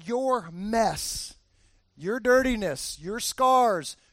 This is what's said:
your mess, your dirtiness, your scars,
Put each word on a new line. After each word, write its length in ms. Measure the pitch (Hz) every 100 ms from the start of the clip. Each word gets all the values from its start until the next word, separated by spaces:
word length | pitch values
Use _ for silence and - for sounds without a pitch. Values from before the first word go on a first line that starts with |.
your 460 | 165 240 262 247 165
mess, 840 | 170 202 226 202 151 - - - - _ _ _ _ _ -
your 240 | 165 247
dirtiness, 760 | 247 254 262 226 185 131 - -
your 200 | 165 226
scars, 760 | - - 262 262 240 180 135 - _